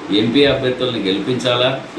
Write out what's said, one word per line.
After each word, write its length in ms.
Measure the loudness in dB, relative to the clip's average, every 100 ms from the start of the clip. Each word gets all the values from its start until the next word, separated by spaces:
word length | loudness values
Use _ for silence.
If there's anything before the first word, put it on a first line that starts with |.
| -2 0
ఎంపీ 260 | 2 4
అభ్యర్థులను 540 | 4 2 -2 -2 -4 -2
గెలిపించాలా, 840 | -2 -2 -2 -2 0 0 0 -2 -8